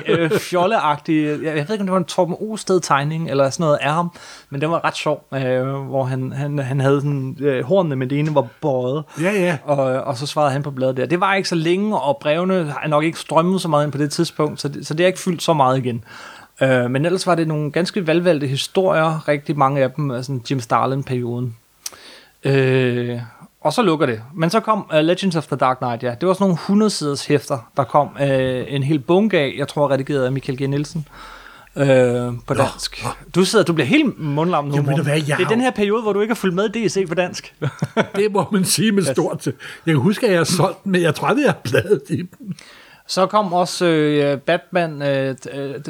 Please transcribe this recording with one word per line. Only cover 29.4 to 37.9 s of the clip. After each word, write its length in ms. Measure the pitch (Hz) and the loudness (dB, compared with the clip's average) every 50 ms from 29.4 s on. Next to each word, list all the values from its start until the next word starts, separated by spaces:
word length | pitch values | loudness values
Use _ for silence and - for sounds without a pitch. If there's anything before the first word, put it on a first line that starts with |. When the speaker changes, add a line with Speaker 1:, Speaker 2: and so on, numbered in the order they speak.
| 143 131 - | 2 2 -2
Speaker 1:
jeg 100 | 113 143 | -4 -6
tror, 240 | - - 151 147 135 | -4 0 0 2 2
redigeret 340 | 135 131 131 - 147 139 127 | 2 0 0 -2 -2 0 0
af 60 | 127 | 0
Michael 260 | 135 135 - - 131 | -2 -4 -4 -4 -4
G. 120 | 127 139 135 | -4 -2 -2
Nielsen, 380 | 139 143 147 - - 160 143 - - - - - - - - - - - - _ - | -2 -2 -2 -4 -6 -10 -10 -10 -14 -20 -20 -20 -20 -20 -20 -20 -20 -20 -20 _ -2
øh, 100 | - 139 139 131 131 127 123 120 123 123 123 120 120 - | 0 4 6 6 6 6 4 2 0 -2 -4 -6 -6 -4
på 60 | - 139 | -4 0
Speaker 2:
Nå, 0 | |
Speaker 1:
dansk. 500 | - 135 110 - - - - - - 113 | 0 0 0 -2 -6 -10 -10 -10 -8 -10
Speaker 2:
nå. 60 | 120 - - - - - | -10 -10 -10 -12 -4 2
Speaker 1:
Du 100 | 165 190 | 2 2
sidder, 200 | 180 - 208 170 | 4 4 2 4
du 80 | 151 170 | 4 2
bliver 140 | 156 139 | 0 2
helt 320 | 123 220 302 320 220 - - | 2 4 4 4 2 0 -2
mundlam 460 | 156 147 143 147 160 180 175 147 143 | -4 -2 0 0 0 2 0 0 0
nu, 100 | 143 143 | 0 0
Speaker 2:
Jamen, 120 | 147 143 | 0 0
ved 60 | 135 147 | 2 0
du 40 | |
Speaker 1:
Morten. 80 | 160 143 | 0 0
Speaker 2:
hvad, 120 | 143 143 | 0 0
jeg 80 | 160 151 | 0 0
Speaker 1:
Det 60 | 143 | 0
er 40 | 147 | 0
Speaker 2:
har 140 | - 180 - | 0 0 0
Speaker 1:
den 100 | 220 233 | 2 2
Speaker 2:
jo 40 | 254 | 2
Speaker 1:
her 80 | 254 | 0
periode, 300 | - 208 208 202 208 233 | 0 0 0 0 0 0
hvor 120 | 226 214 196 | 0 0 0
du 80 | 202 | 0
ikke 100 | 214 220 | 0 0
har 40 | 226 | -2
fulgt 200 | - - 190 170 | 0 0 0 0
med 140 | 185 208 226 | 0 -2 -2
D 200 | 202 233 220 170 | -2 -2 -2 0
C 160 | - 196 185 | 0 0 -2
på 60 | 156 170 | -2 0
dansk. 380 | 180 180 180 104 - - - - - 151 135 - - | -2 -2 -2 -4 -10 -14 -14 -10 -6 -6 -6 -4 -6
<laughs> 340 | - - | -8 -4